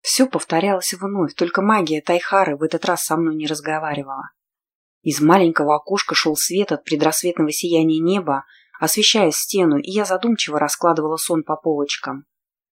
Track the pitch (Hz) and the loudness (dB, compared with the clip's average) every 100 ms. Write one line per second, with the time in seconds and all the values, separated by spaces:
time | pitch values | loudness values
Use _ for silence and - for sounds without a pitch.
0 | - - 262 170 - 165 196 190 - 180 | -2 2 2 0 -2 0 0 0 -2 -6
1 | 196 202 156 - 170 185 202 220 165 156 | -4 -2 -2 0 -2 0 2 2 2 -2
2 | - 175 - 196 185 143 160 165 - 170 | 0 -2 2 2 2 0 -2 -2 -2 -2
3 | - 160 165 156 151 151 156 156 156 147 | 0 0 0 -2 -4 -4 -4 -6 -4 -6
4 | 139 135 - _ _ _ _ _ _ _ | -8 -10 -12 _ _ _ _ _ _ _
5 | - 147 151 185 170 160 147 151 - 196 | -4 2 6 6 6 2 2 0 0 -4
6 | - 156 - 151 - 180 202 147 - 151 | -2 0 0 0 -2 -2 -2 -2 -2 0
7 | 156 151 180 175 156 151 175 170 160 160 | 2 2 -2 0 -2 -2 0 2 4 2
8 | 165 196 165 139 - _ _ - 160 - | 2 0 0 -4 -6 _ _ -6 -2 2
9 | 208 226 180 147 - 202 175 143 147 196 | 2 4 2 0 -2 2 2 2 0 -2
10 | 202 190 233 226 - 151 147 - 175 165 | -2 -2 0 -2 -2 -2 -2 0 0 2
11 | 156 160 - 165 151 151 - 147 143 - | 0 -4 -2 -2 -2 -4 -2 -2 -2 -4
12 | - 135 - _ _ _ _ | -6 -10 -12 _ _ _ _